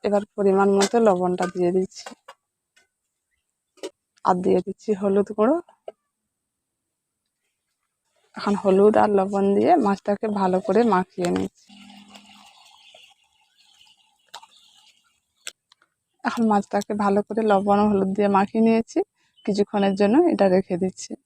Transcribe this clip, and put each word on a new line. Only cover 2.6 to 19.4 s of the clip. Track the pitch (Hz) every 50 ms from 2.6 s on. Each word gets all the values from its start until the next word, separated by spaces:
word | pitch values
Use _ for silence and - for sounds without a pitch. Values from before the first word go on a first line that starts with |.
| _ _ _ _ _ _ _ _ _ _ _ _ _ _ _ _ _ _ _ _ _ _ _ _ - - _ _ _ _ _ _ _
আর | - 185 180 180
দিয়ে | 185 190 190 180
দিচ্ছি | 202 190 _ - - 214 185
হলুদ | 202 202 196 202 196 - 214
গুঁড়ো। | - 208 240 311 339 - _ _ _ _ - - _ _ _ _ _ _ _ _ _ _ _ _ _ _ _ _ _ _ _ _ _ _ _ _ _ _ _ _ _ _ _ _ _ _ _ _ _ _ _ _ _ _ _ _ _ _ _ _
এখন | - - - 202 185
হলুদ | - 202 190 190 202 214 214 214 214
আর | 214 208
লবণ | 196 190 196 202 196 196 196 202
দিয়ে | 202 214 277 349 330 233
মাছটাকে | 202 196 - _ - 202 - - 220 208 202
ভালো | 196 185 185 185 185
করে | - 190 214 240 233 202
মাখিয়ে | 180 190 _ _ - 175 175 185
নিচ্ছি। | 185 190 196 _ _ _ _ - - - - - - - - - - _ - - - - - _ _ _ _ _ _ _ - _ - - - _ _ _ _ _ _ _ _ _ _ _ _ _ _ - _ _ _ _ _ _ _ _ _ - - - _ _ _ _ _ _ _ _ _ _ _ _ _ _ _ _ _ _ _ _ - _ _ _ _ _ _ _ _ _ _ _ _ _ _ -
এখন | 254 - - 226 220
মাছটাকে | 208 202 202 _ - 202 208 _ 220 208 208
ভালো | 202 196 208 202
করে | _ 208 226 220 214
লবণ | 202 190 202 202 202 202 208
ও | 214
হলুদ | 208 196 196 190 190
দিয়ে | 202 202 202 196
মাখিয়ে | 190 196 202 - 226 226
নিয়েছি, | 226 226 226 226 - - 320 403 _ _ _ _ _ _ _